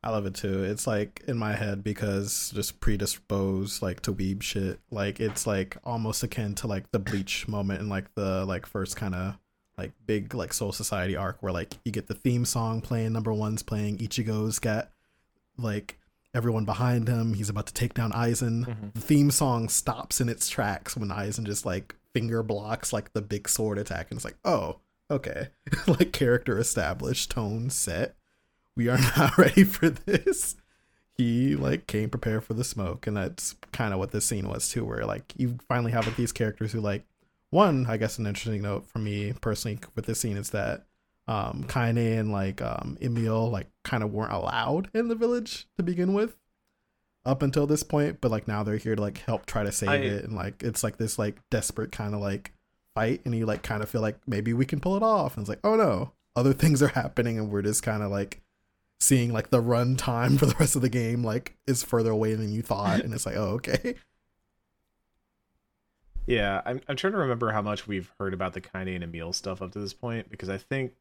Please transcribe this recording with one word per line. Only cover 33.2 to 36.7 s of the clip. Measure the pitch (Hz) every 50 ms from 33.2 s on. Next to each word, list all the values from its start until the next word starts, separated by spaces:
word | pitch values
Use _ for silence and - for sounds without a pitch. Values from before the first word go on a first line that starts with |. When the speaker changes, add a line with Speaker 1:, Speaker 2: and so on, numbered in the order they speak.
| 95 - 85 - - - - _ - -
Speaker 1:
kinda | - - 123 107 98 95
what | 98 -
this | - 104 -
scene | - - 101 95 101
was | - - - -
too, | - 123 113
where, | 110 - 57 57
like, | 53 - - - _ -
you | - 127 123 123 120 -
finally | _ 120 123 120 117
have, | 117 117 110
like, | 113 113
these | - 120 113
characters | - - 117 107 104 - 110 107